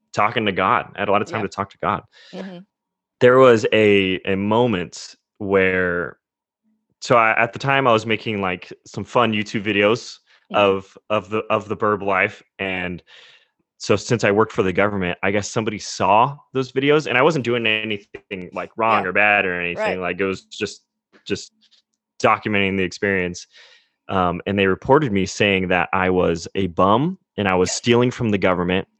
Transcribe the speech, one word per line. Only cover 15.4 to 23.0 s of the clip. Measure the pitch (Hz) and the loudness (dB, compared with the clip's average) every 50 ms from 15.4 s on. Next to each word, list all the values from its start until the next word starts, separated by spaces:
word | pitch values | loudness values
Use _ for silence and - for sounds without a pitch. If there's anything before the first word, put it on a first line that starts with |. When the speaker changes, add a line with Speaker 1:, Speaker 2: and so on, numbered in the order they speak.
| 98 - | -4 -4
Speaker 1:
somebody | - 120 110 113 107 98 | -6 -4 -4 -4 -6 -8
saw | - - - - 104 92 101 110 120 139 143 143 _ _ | -12 -12 -6 -2 2 4 4 4 4 2 -2 -12 _ _
those | - 131 131 123 | -6 -6 -6 -4
videos | _ 135 135 143 147 156 143 | _ -2 2 2 2 2 2
and | - 120 | 0 0
I | 123 | 2
wasn't | 135 170 160 147 117 | 4 4 2 2 -2
doing | 120 120 120 117 | 0 -2 0 0
anything, | 110 107 107 110 110 107 101 104 _ - - _ _ 104 90 90 82 | 0 0 -2 -2 -6 -8 -8 -10 _ -20 -20 _ _ -12 -12 -12 -10
like, | - 90 90 87 _ | -10 -10 -10 -10 _
wrong | - 110 113 110 104 98 | -2 0 2 2 2 0
Speaker 2:
Yeah. | 92 | 0
Speaker 1:
or | |
bad | 90 98 104 104 104 101 95 | 0 2 2 4 2 2 0
or | 92 90 87 | 0 -2 -4
anything. | 87 87 87 92 | -4 -6 -6 -4
Speaker 2:
Right. | 214 104 92 92 | -4 -4 -4 -4
Speaker 1:
Like, | 90 87 90 90 | -6 -6 -4 -4
it | 98 | -4
was | 95 95 - _ | -4 -4 -8 _
just, | _ - - 107 98 - - _ _ _ _ _ _ _ _ _ | _ -8 -8 -8 -8 -8 -16 _ _ _ _ _ _ _ _ _
just | - 101 87 - - _ _ _ _ _ _ _ _ _ _ _ _ _ _ | -8 -8 -8 -8 -16 _ _ _ _ _ _ _ _ _ _ _ _ _ _
documenting | - 117 110 110 - 110 107 101 98 95 95 | 0 0 0 0 -2 -2 0 0 0 0 0
the | 95 | -2
experience. | 92 87 - - | -2 -4 -4 -4